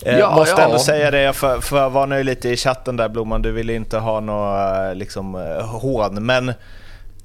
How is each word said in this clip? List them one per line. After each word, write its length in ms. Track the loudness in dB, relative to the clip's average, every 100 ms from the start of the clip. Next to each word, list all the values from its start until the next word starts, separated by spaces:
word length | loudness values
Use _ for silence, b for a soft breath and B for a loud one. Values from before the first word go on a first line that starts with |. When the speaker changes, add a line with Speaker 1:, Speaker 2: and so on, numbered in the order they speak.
Speaker 1:
Eh, 160 | 0 4
Speaker 2:
Ja, 160 | 4 4
Speaker 1:
måste 240 | 4 6
Speaker 2:
ja. 40 | 4
Speaker 1:
ändå 120 | 4
säga 320 | 2 2 4
det, 100 | 4
jag 140 | 2 2
för, 240 | 0 0
förvarnade 600 | 0 2 2 2 0 0
ju 40 |
lite 240 | 0 -2 -2
i 80 | 0
chatten 400 | 0 -2 -2 -2
där, 120 | -2
Blomman. 340 | -2 -2 0
Du 100 | 0
ville 200 | -2 -4
inte 240 | -4 -4 -4
ha 220 | -2 -2
nå, 360 | -2 -2 0 0
eh, 360 | 0 0 -2
liksom, 400 | -6 -8 -8 -8
eh, 320 | -8 -6 -6 -6
hån. 600 | -4 -2 0 0 -2 0
Men 260 | 0 0 -6 b b b b b -18